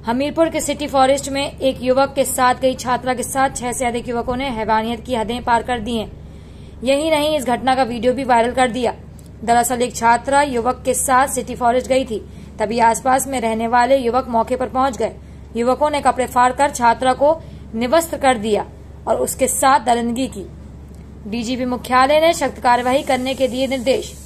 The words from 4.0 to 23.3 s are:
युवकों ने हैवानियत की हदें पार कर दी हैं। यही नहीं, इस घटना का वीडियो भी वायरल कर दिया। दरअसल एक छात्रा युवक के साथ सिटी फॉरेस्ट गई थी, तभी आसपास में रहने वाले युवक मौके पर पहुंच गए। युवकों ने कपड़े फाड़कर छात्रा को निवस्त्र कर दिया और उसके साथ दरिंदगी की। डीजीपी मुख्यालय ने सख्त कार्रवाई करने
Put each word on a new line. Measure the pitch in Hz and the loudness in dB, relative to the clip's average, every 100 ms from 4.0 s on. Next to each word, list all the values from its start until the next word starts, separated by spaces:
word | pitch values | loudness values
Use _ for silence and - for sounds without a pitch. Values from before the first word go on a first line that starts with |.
| 233 | -4
युवकों | 240 233 247 | -4 -4 -4
ने | 277 | -4
हैवानियत | 226 214 220 226 233 | -4 0 0 0 -6
की | 240 247 | -4 -4
हदें | 214 240 | -2 -4
पार | 247 233 | 0 0
कर | 220 147 | 0 -4
दी | 208 233 | -4 -4
हैं। | 196 - - - - - - - | -6 -12 -18 -18 -18 -20 -18 -6
यही | 233 277 320 | 0 2 2
नहीं, | 302 302 302 | 0 2 0
इस | 240 | 0
घटना | 240 254 254 | -2 0 0
का | |
वीडियो | 240 233 247 | 0 0 0
भी | 247 | 0
वायरल | 254 233 233 | 2 2 2
कर | 247 254 | 2 0
दिया। | 226 226 - - - - - | 0 -2 -4 -16 -20 -20 -10
दरअसल | 214 233 233 247 | 2 2 2 0
एक | 247 - | -2 0
छात्रा | 233 233 247 277 | 2 2 4 2
युवक | 294 240 240 247 262 | 2 0 -2 -2 -2
के | |
साथ | 247 - 254 277 | -2 2 2 2
सिटी | 262 240 214 | -2 -6 0
फॉरेस्ट | 240 254 247 | 2 2 2
गई | 262 247 | 0 0
थी, | 214 - - - - | -6 -8 -18 -18 -6
तभी | 214 233 | -4 4
आसपास | 226 220 262 269 269 | 4 4 2 2 0
में | 262 | -2
रहने | 226 220 226 | -2 0 2
वाले | 247 240 269 | 2 4 4
युवक | 233 254 254 | 4 0 0
मौके | 233 220 247 | 0 0 -2
पर | 254 | -2
पहुंच | 254 277 208 | 0 0 0
गए। | 214 - - - - 226 | -4 -6 -18 -18 -10 -2
युवकों | 240 254 302 | 0 2 2
ने | 294 | 2
कपड़े | 277 247 240 | 0 0 0
फाड़कर | 254 247 254 285 | 4 4 4 0
छात्रा | 285 233 233 254 | 4 2 4 2
को | 254 285 320 - - - 226 | 4 2 2 -4 -16 -10 -4
निवस्त्र | 247 320 330 285 | 2 2 2 0
कर | 269 240 | 2 2
दिया | 220 196 165 - - - - | 0 0 -2 -14 -20 -12 -2
और | 226 | -2
उसके | - - 254 | -2 0 -2
साथ | - 277 285 | 2 4 4
दरिंदगी | 233 240 233 240 262 | 2 0 0 -2 -4
की। | 202 170 - - - - - - - 208 | -6 -14 -16 -18 -18 -18 -18 -18 -16 -8
डीजीपी | 226 226 254 254 | -6 -4 -4 -2
मुख्यालय | 247 - 254 269 302 | -4 0 4 6 6
ने | 320 | 4
सख्त | 330 269 - | 2 -2 0
कार्रवाई | 254 240 247 269 | 2 2 2 0
करने | 294 262 254 | 0 -2 -2